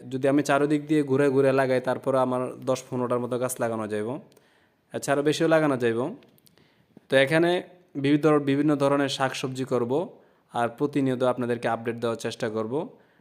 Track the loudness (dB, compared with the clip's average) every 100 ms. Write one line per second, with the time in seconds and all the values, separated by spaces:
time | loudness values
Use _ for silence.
0 | -8 -2 2 2 2 2 2 0 0 0
1 | 2 2 2 4 4 2 2 0 0 -2
2 | 0 0 0 -2 -6 -8 -4 -4 -4 -4
3 | -2 -2 -2 -4 -4 -4 -4 -4 -4 -4
4 | -4 -8 -12 _ _ _ _ _ _ -8
5 | -2 0 2 2 4 4 4 2 0 0
6 | -4 -8 -20 _ _ _ _ _ _ -16
7 | 2 4 4 4 2 0 -4 -18 _ -2
8 | 2 4 4 4 2 2 2 2 2 2
9 | 0 0 -2 -2 -6 -6 -2 -2 0 -2
10 | -4 -10 _ _ _ -4 -4 -2 -2 0
11 | 0 2 0 0 -2 -2 -2 -2 -4 -4
12 | -4 -4 -6 -6 -4 -4 -4 -6 -8 -14
13 | _ _